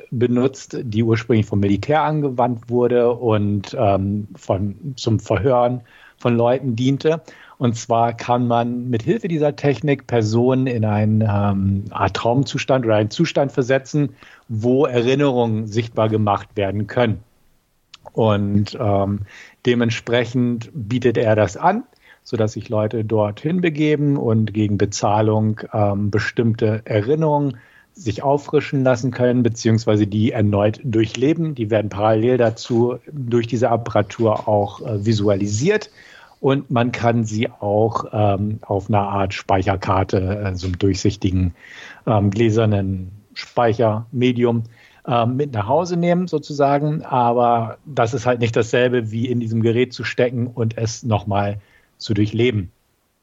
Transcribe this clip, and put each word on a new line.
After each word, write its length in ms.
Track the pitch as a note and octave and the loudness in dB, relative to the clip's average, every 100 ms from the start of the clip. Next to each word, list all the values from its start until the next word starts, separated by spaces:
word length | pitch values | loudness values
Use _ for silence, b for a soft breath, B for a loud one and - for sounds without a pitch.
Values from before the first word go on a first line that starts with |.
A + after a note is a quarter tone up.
| - | -8
benutzt, 680 | B2 A#2+ B2 C3 - - - | -2 2 2 0 -2 -12 -10
die 220 | C3+ G#2 | -4 0
ursprünglich 420 | A#2 A2 - A2+ G#2 | 2 0 2 2 2
vom 140 | G2+ | 0
Militär 440 | G2 G2+ G2+ D3+ | 2 0 2 0
angewandt 640 | D3 D#3 C#3+ B2 B2 A#2 - | 2 0 -2 0 0 -2 -2
wurde 420 | A#2+ A#2+ B2 A#2+ | 0 2 4 2
und, 640 | B2 B2 G#2+ G#2 G2+ G2 - | 0 0 2 2 -2 -4 -2
ähm, 520 | G#2+ G2 G2 G#2 G2+ - | 2 2 0 -4 -6 -10
von, 580 | - G2 G2+ F#2+ D3 C3 | -4 -2 -2 -6 -12 -6
zum 240 | - G#2 | 0 0
Verhören 600 | - G#2 B2 B2 B2 B2+ b b b b | 0 0 2 2 2 -2 b b b b
von 180 | B2+ A#2 | 0 2
Leuten 400 | A#2+ C3 C#3 A2 | 2 0 -2 -2
diente. 460 | B2+ C#3 D#3 D#3+ B B B B | 0 0 0 -2 B B B B
Und 180 | B2+ A2+ | -2 -2
zwar 380 | - A#2 A#2 | 0 2 2
kann 340 | A#2 - B2 B2 | -2 -2 0 2
man 420 | A#2+ A#2+ B2 B2 | 0 0 -4 -4
mit 140 | A#2 | -4
Hilfe 240 | A2+ A3+ G3 | -2 -2 -2
dieser 280 | E3 D3 C#3+ | -2 -2 0
Technik 520 | C#3+ C3 D3 C#3+ - | 0 0 0 -2 0
Personen 580 | B2 G#2+ A2+ B2 C3 C3 | 0 2 2 2 2 0
in 160 | A#2+ | 0
einen, 380 | G#2+ G#2 G#2+ G#2+ | 0 2 2 2
ähm, 640 | G#2+ G2+ G2+ G2 G2 G2 G#2+ | 2 0 0 0 0 -2 -4
Art 240 | - G2 - | -2 -2 0
Traumzustand 720 | A#2 B2+ C#3 C#3 - C3+ A2+ | 0 0 0 -4 0 0 2
oder 100 | G#2+ | 2
einen 160 | G#2 | 2
Zustand 400 | - E3 - C#3 | 0 0 0 -2
versetzen, 640 | C#3+ A#2+ C3+ C3+ D#3 C#3+ B B B B | 0 0 0 0 -2 -2 B B B B
wo 360 | A2 A#2+ C3 C#3+ | -2 2 2 2
Erinnerungen 840 | A#2+ A#2 C3+ C#3+ B2 A#2 A2 A2 | 2 2 2 2 2 0 0 -2
sichtbar 420 | G#2+ A2+ - A2 | -4 -2 0 0
gemacht 400 | A2 G#2 G2+ - - | 2 2 0 -2 -4
werden 320 | G2 G2+ G2+ | -2 -2 -4
können. 320 | - A#2+ F#2 - _ _ _ _ _ _ - - | 0 0 -2 -8 _ _ _ _ _ _ -20 -10
Und, 640 | - A2+ G#2 G2+ G2+ G2+ - | 0 2 2 0 0 -2 -2
ähm, 420 | A2 G2 G2 G2+ G2+ B B B - | 0 0 0 -4 -8 B B B 0
dementsprechend 1040 | A#2+ A#2 A2+ - A#2+ A#2 B2+ B2 A#2+ A2+ | 2 0 -2 -2 0 0 0 -2 -2 -8
bietet 440 | D#3 G2+ B2 B2+ A2+ | -10 -4 0 2 2
er 180 | A2+ G#2+ | 2 4
das 200 | G#2 - | 2 2
an, 280 | E3+ G#3 - b b b | 0 0 -4 b b b
sodass 300 | - A#2 A2 | -8 -2 -2
sich 160 | A2 - | -2 -4
Leute 340 | G#2+ G#2+ A#2 | -2 -2 -2
dorthin 580 | G#2+ A2 G#2 G#2 D3+ F#3 | -2 0 0 -2 -4 -2
begeben 560 | F3 D3 D3+ D3 D3 C#3 | -2 0 0 2 2 0
und 360 | B2 A2 G#2+ | 2 2 2
gegen 240 | G2+ G#2+ G2 | 0 0 2
Bezahlung, 840 | G#2 - A2 G#2 A2 A2 A2 G#2+ - | 0 0 0 2 2 2 0 -2 -6
ähm, 400 | A2+ G#2 G2+ G#2 | -2 0 0 0
bestimmte 680 | G#2 - - A#2 A2+ A2 A2 - | -2 -2 0 0 2 0 -2 -2
Erinnerungen 720 | A2 G#2+ D#3 D#3+ D3 C#3+ A#2 B B B | -2 0 0 2 0 0 -6 B B B
sich 300 | - C#3 - | -10 -6 -4
auffrischen 600 | C#3 C#3+ - D3 - C#3 | 0 0 2 -2 0 0
lassen 280 | B2+ A#2+ B2+ | 2 2 0
können, 320 | A#2+ B2 B2 | 0 2 2
beziehungsweise 640 | A#2 A2+ A2+ A2+ A2+ G#2+ G#2 | 0 0 2 2 2 2 2
die 240 | G#2+ A2+ | 2 0
erneut 480 | A#2 G#2 G2+ G#2 A2 | 2 2 2 0 0
durchleben. 720 | C3+ A2 A2+ A2+ C3+ E3 D#3+ C3 | -2 0 0 0 0 0 -2 -4
Die 140 | G#2+ | -2
werden 200 | A2 G#2+ | 0 -2
parallel 480 | G2 G#2+ A2 A#2+ B2+ | 0 2 2 2 2
dazu 600 | A#2 A2 - A#2 A#2+ B2 - | 2 0 -2 0 0 -2 -10
durch 360 | D3+ A#2+ A#2+ A2+ | -10 -2 -2 0
diese 220 | A#2 B2 | 0 0
Apparatur 800 | A2+ A#2 G#2+ G#2 - A2+ G#2+ - | 0 0 0 0 0 0 0 0
auch, 340 | G#2 G2+ - | 0 0 -6
äh, 240 | D3+ G#2+ G#2 | -6 -4 0
visualisiert 840 | G#2+ G2+ G2 G2+ G#2+ D#3 G#3+ - B B B B B | 2 2 0 0 -2 0 0 -4 B B B B B
und 300 | C#3 C#3 - | 0 0 0
man 220 | A#2+ B2 | 0 0
kann 320 | B2 A#2 A#2 | 0 0 2
sie 260 | A2 G#2+ B2 | 0 -2 -4
auch, 560 | - G#2 G#2 A2+ A2+ - | -4 -2 2 2 -2 -4
ähm, 480 | A2 G#2 G2 G#2 G#2+ | 0 2 2 -2 -6
auf 280 | - G2+ G2 | -4 -4 0
einer 120 | G#2 | 0
Art 320 | G2+ G2+ G2 | 0 -2 -4
Speicherkarte, 1080 | - - F#2+ F#2+ F#2+ - F#2+ F#2 G2+ F#2 G2+ G2+ | -4 -2 0 0 -2 0 0 0 0 -2 -4 -4
äh, 100 | F#2 | -6
so 120 | F#2 | -4
einem 100 | F2+ | 0
durchsichtigen, 800 | G2+ F#2 G#2+ G#2+ F#2+ F#2 F2+ B B B B B - | 0 2 0 0 -2 0 -2 B B B B B 0
ähm, 240 | G#2+ G2+ | 2 2
gläsernen 840 | G2 A#2 G#2+ A2 G2+ F#2+ F#2+ F#2 - _ | 2 2 2 2 0 -2 -6 -8 -16 _
Speichermedium, 1300 | - - - A#2+ G#2+ A2+ G#2+ A2+ B2 B2+ A#2+ A#2+ A#2 A2+ B B B - | -18 -8 0 0 2 2 0 -4 0 0 2 2 0 -4 B B B -2
ähm, 280 | A#2+ A#2 B2+ | 0 0 -2
mit 160 | D3 | -4
nach 140 | A#2 G2 | -4 0
Hause 300 | D3 F3 F3 | 0 0 0
nehmen 300 | F3 F3 F3+ | 0 0 0
sozusagen. 760 | D3+ - D3 C#3 C#3+ D3+ D#3 | -4 -4 0 2 2 0 -4
Aber 720 | - C3 A#2+ A#2+ A#2+ A#2 A2+ - - | -2 0 2 4 4 2 -2 -10 -8
das 280 | C3 A2+ | -2 -2
ist 120 | B2 B2 | 0 -2
halt 140 | B2 | 0
nicht 160 | A#2 B2+ | 0 0
dasselbe, 560 | A2 B2 B2 B2 A2 | 0 2 2 0 -2
wie 160 | A2+ B2+ | -4 -2
in 120 | A#2+ | -2
diesem 240 | A2+ A2+ | -2 0
Gerät 300 | A2+ A2+ B2+ | 0 2 0
zu 100 | - | -4
stecken 440 | A#2 - B2 B2 A#2 | -8 -2 0 0 -6
und 300 | A#2+ A2 A2+ | -4 -4 -2
es 260 | A2+ - | -6 -4
nochmal 560 | B2 G#2 G#2 G2+ G2+ G2+ B B B - | -2 -2 0 -2 -2 -6 B B B -12
zu 120 | - | -4
durchleben. 580 | G#2 G#2 A2 B2 G#2+ F2 _ _ _ _ _ | -2 0 0 0 0 -6 _ _ _ _ _